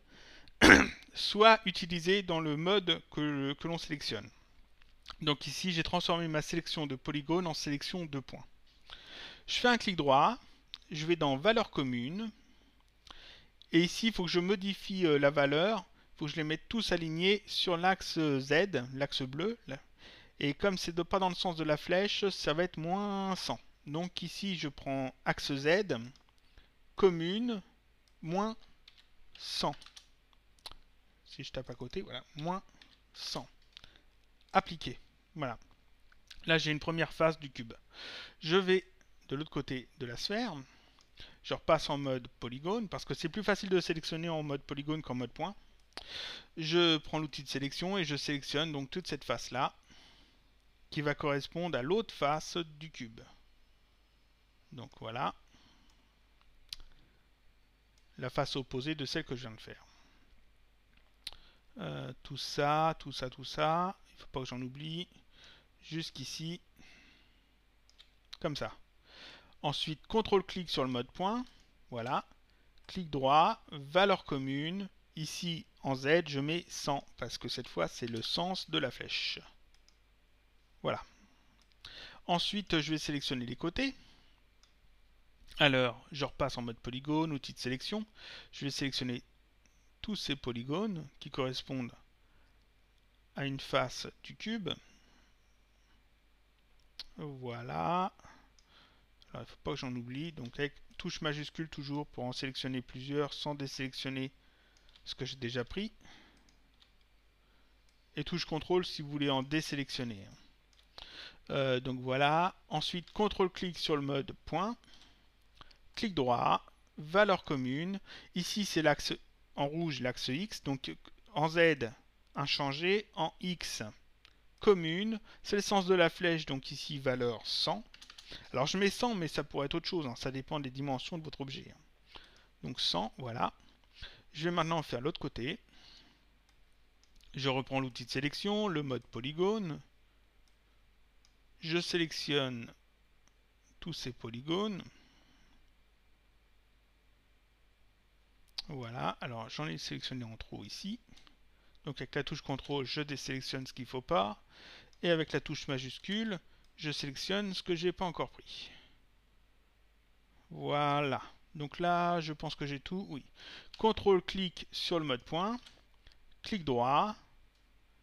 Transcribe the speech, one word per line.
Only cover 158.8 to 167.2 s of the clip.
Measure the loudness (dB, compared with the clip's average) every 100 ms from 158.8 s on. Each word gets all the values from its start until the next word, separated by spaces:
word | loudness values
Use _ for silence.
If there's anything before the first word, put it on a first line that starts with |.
| -20 -20 -20 -20 _ _ _ _ _ _ _ _ _ -20 _ -20 -18
Voilà. | -8 -2 2 2 2 2 0 -4 -18 -18 -10
Donc | -8 -2
là, | 2 4 4 2
je | -2
pense | -4 -6 -4
que | -4
j'ai | -4
tout. | -6 -6 -6
Oui. | -10 -12 -20 -18 -18 -16 0
Contrôle | 2 4 6 6
clic | 4 -2 -2 -4 -12
sur | -6 0 0
le | 2
mode | -2
point. | -2 -2 -2 -4 -10 -20 -20 -20 -20 -20 -20 -14
Clic | -6 -4 0
droit. | 2 4 6 4 0